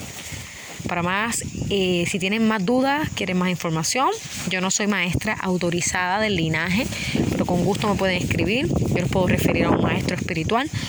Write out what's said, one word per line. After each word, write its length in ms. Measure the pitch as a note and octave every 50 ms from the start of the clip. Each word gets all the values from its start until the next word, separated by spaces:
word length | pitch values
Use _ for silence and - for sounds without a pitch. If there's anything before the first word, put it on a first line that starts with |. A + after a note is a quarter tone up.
| - - - - - - - - - - - - - - - - -
Para 160 | - F3+ F3
más, 440 | E3+ F3 F#3+ G3+ A3 A#3 A3+ - - - - - - -
eh, 360 | G3+ G3 F#3+ F#3 F3+ F3 E3+ -
si 100 | - G3
tienen 260 | F3 F#3+ G#3 A3+ A3+
más 200 | A3 A3 A3 F3+
dudas, 440 | F#3 B3 B3+ C4 C4+ C#4 D4 D#4 C4+ -
quieren 220 | - G3+ F#3 F#3 F#3
más 120 | F3+ F#3
información, 600 | F3+ D#3+ - F3 D#3+ D#3+ E3 - - B3 C#4 E4+ G#4+ A4+ - - - - - -
yo 100 | F#3 F#3
no 100 | F3+ F#3+
soy 180 | - - G#3+ G3+
maestra 440 | G#3 F#3+ F3 F3+ E3 - - G#3+
autorizada 880 | G#3+ - - F#3+ F#3 F3 F3 F3 E3+ F3 E3+ - - F#3 F3+ F3+ F#3 G#3
del 160 | A3 G#3+ G3+
linaje, 500 | E3+ E3 D#3+ D#3+ D#3 E3 F3+ F3+ G#3+ - - - - - - - - - -
pero 140 | - - -
con 180 | - F3+ F3 F3
gusto 240 | F3+ G3+ - - G#3+
me 80 | G3
pueden 260 | F#3+ F#3+ F#3+ F3+ F3+
escribir. 460 | - - - E3+ E3 F3 G#3+ B3+ D#4 E4+
Yo 320 | - - - - - F3+
los 100 | F3 -
puedo 180 | - F#3+ F#3 F#3
referir 360 | - - - F3 E3+ E3+ E3+
a 60 | E3+
un 120 | D#3+ E3+
maestro 360 | E3+ E3 D#3+ - - - F#3 F3
espiritual 520 | - - F3+ D#3+ D#3+ F3 G#3 A#3 C#4 D#4 - - -